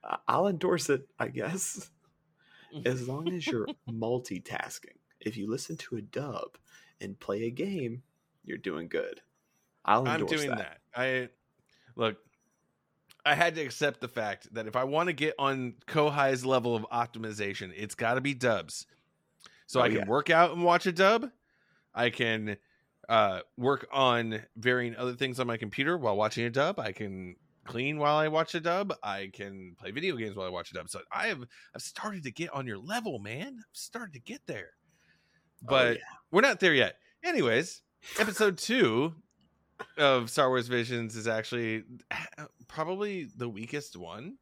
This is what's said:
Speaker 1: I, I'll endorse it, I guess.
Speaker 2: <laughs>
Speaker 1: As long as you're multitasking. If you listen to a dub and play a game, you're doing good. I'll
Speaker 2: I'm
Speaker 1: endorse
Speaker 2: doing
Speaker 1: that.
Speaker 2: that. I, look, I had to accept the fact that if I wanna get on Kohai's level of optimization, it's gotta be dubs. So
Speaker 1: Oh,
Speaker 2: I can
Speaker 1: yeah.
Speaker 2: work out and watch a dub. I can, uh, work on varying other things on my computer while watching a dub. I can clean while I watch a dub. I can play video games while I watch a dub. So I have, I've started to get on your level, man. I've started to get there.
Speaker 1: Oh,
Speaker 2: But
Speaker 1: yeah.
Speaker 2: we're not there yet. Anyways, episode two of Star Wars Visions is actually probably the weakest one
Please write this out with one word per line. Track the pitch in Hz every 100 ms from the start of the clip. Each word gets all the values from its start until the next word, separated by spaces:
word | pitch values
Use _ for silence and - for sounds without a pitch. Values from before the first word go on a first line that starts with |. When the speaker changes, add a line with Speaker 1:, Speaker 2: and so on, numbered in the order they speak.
Speaker 1:
I, | - - -
I'll | 131 196
endorse | 175 180 170 -
it, | 139 135 _
I | 117
guess. | 131 113 185 - 240 - _
Speaker 2:
<laughs> | _ _ _ _ _ - - 151 120
Speaker 1:
As | 127 123
long | 139 165
as | 180 156
you're | 120 104 - -
multitasking. | 113 113 123 127 92 - - - - - _ _ _
If | 107 107
you | 101
listen | 123 - 160
to | - 113
a |
dub | 104 - 143 101 - - _ - - _
and | 101 98
play | - 101
a | 117
game, | 131 185 196 123 123 - _ _ _
you're | - -
doing | 95 78 85
good. | 80 90 90 _ _ _ _ _ _ -
I'll | 107 131
Speaker 2:
I'm | 156
Speaker 1:
endorse | 104 156
Speaker 2:
doing | 147 110
Speaker 1:
that. | 82 80 _ 120
Speaker 2:
that. |
I, | 127 131 123 _ _ _ _ _ _ 120
look, | 113 101 _ _ _ _ _ _ _ _ _ _ -
I | 147
had | 170 160
to |
accept | 143 120 147 131
the | 127
fact | 120 107 98 - 110
that | 110
if | 120
I | 135
wanna | 147 175
get | 147 151 151
on | 139 135 123 - -
Kohai's | 160 151 147 139 131 127
level | 131 120 117
of | 110
optimization, | 120 117 117 113 107 101 98 92 82
it's | 107 -
gotta | 113 127
be | 135
dubs. | 135 123 104 80 - - _ _ _ _ _ - _ _
So | 131
Speaker 1:
Oh, |
Speaker 2:
I | 120
can | 110
Speaker 1:
yeah. | 98
Speaker 2:
work | 123 147
out | 165 170
and | 165
watch | 175 175 190
a |
dub. | 170 190 226 247 _ _ _ _ _ _
I | - 120
can, | 117 120 110 107 101 _ _ _ _ -
uh, | 113 101 92 - -
work | 123 139 -
on | 135 131 120 113 110 - -
varying | 117 127 120 113
other | 123
things | 123 135 123
on | 123
my | 113
computer | 107 98 139 175
while | 123 101
watching | 107 - 117
a |
dub. | 120 151 202
I | 113
can | 95 107 95 90 90 _ _ -
clean | 117 135 151
while | 147 151
I | 156
watch | 156 160 170
a |
dub. | 160 180 202 165
I | 104 98 98
can | - 101 98 92 85
play | 92
video | 110 180 139
games | 110 98
while | 92
I |
watch | 90 85
a |
dub. | 85 85
So | - -
I | - 220
have, | 165 120 - -
I've | -
started | - - 214 196
to | 143
get | - 165
on | 139 127
your | 101
level, | 127 226 220 127
man. | 101 120 240 254
I've | 220 -
started | - 233 226
to | 139
get | - 254 -
there. | 123 85 _ _ _ _ _ _ _ _ _
Speaker 1:
Oh, | 117
Speaker 2:
But | 135 123 113
Speaker 1:
yeah. | - - _
Speaker 2:
we're | 175
not | 269 214
there | 185
yet. | 143 104 - _ _
Anyways, | 339 320 131 113 175 - _ _ - -
episode | 220 196 214 180
two | - 247 165 113 156 160 _ _ _ _ _ _ - -
of | 147 131 117
Star | - 131
Wars | 127 120
Visions | 123 117 120 117 113
is | 110
actually | 110 107 120 113 110 - 123 _ - 160 - 151 _ 120
probably | - 160 190 208 190 135
the | 117 120
weakest | 101 113 147 143 92
one | 85 95 147 269